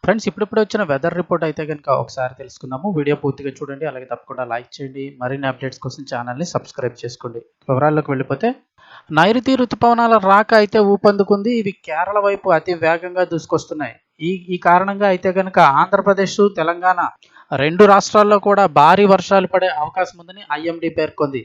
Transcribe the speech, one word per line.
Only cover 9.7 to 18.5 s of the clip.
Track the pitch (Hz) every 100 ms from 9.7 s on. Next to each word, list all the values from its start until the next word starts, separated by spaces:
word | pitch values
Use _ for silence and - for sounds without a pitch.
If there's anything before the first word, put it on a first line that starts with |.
| 247 240 233 233 226 190
రాక | 196 220
అయితే | 220 208 226 202
ఊపందుకుంది. | 202 208 202 196 202 202 240
ఇవి | 202 - -
కేరళ | 156 180 208 202
వైపు | 196 190 160
అతి | -
వేగంగా | 170 160 165 180 180
దూసుకొస్తున్నాయి. | 175 165 151 160 - 156 131 117 _ _
ఈ, | 160 185 175
ఈ | 180 180
కారణంగా | 175 196 202 202
అయితే | 185 190
కనుక | 180 185 185 156 139
ఆంధ్రప్రదేశ్, | 180 196 190 196 190 - 202 196
తెలంగాణ | 165 175 180 180 151 - _ _ _
రెండు | 143 143 175 208
రాష్ట్రాల్లో | 202 - 214 208 208
కూడా | 202